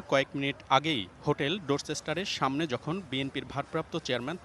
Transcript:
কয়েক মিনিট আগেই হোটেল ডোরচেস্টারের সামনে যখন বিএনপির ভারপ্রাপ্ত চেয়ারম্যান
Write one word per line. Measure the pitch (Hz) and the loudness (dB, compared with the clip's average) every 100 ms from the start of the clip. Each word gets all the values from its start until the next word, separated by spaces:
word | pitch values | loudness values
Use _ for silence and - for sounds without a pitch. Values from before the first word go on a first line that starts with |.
| - | 4
কয়েক | 139 139 143 | 4 4 0
মিনিট | 139 - - 135 | -2 -2 4 4
আগেই | 156 131 90 - 147 | 6 0 -2 -4 0
হোটেল | 147 143 202 139 | 2 0 0 0
ডোরচেস্টারের | 143 - 147 - 156 202 - | -2 0 -6 -4 -4 -2 0
সামনে | 135 139 165 | 0 2 0
যখন | 120 - 190 165 | -2 -2 -4 -2
বিএনপির | 131 135 139 127 | -2 -2 -4 -6
ভারপ্রাপ্ত | 127 143 160 - 165 - | -6 -4 -4 -2 -4 0
চেয়ারম্যান | 123 127 180 | -2 -2 0